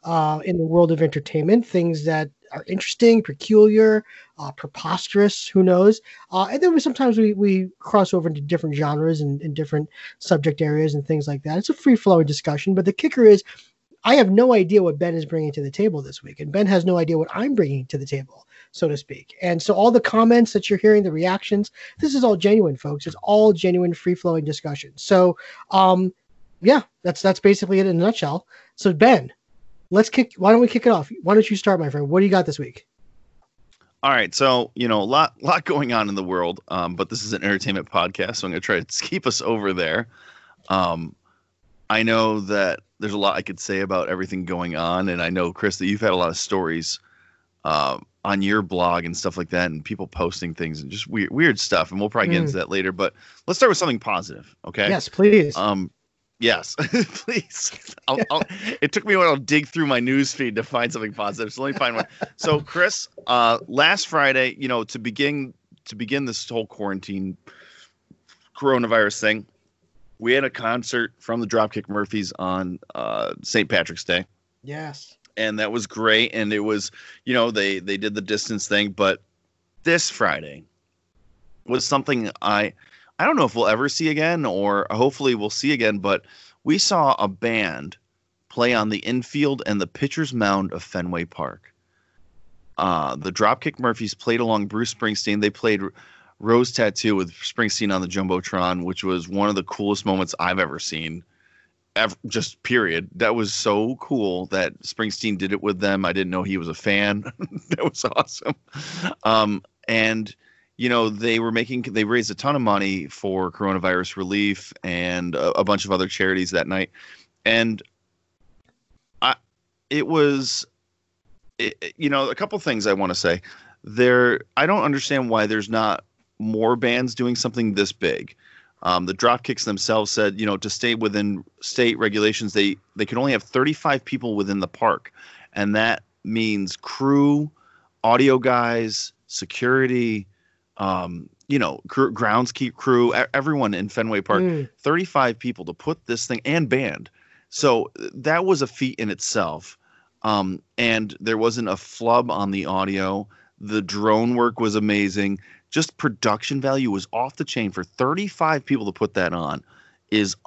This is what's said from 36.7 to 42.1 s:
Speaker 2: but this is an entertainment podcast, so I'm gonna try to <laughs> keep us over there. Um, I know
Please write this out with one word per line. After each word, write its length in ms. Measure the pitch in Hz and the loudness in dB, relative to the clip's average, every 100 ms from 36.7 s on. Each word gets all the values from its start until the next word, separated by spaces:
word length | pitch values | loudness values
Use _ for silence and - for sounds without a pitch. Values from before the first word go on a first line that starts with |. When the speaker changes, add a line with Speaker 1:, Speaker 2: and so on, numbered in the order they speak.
| 90 87 87 | -4 -4 -4
Speaker 2:
but 140 | 95 | -6
this 140 | - 104 | -6 -8
is 80 | |
an 100 | 110 | -4
entertainment 480 | 101 98 - 98 78 | 0 0 -2 -4 -2
podcast, 460 | 92 87 95 92 - | -2 -2 -2 -6 -4
so 100 | 95 | -6
I'm 40 | |
gonna 100 | 87 | -6
try 180 | - 92 | -2 -2
to 60 | - | -2
<laughs> 160 | - - | -8 -6
keep 220 | 185 - | -4 -4
us 140 | - | -4
over 320 | - 113 101 | -2 -2 -2
there. 340 | 90 82 90 117 _ - - _ _ - | -2 -2 -2 -6 _ -20 -20 _ _ -2
Um, 460 | 95 90 85 80 - _ _ _ _ _ _ _ | 0 0 -2 -8 -14 _ _ _ _ _ _ _
I 140 | 110 | 0
know 360 | 113 | 2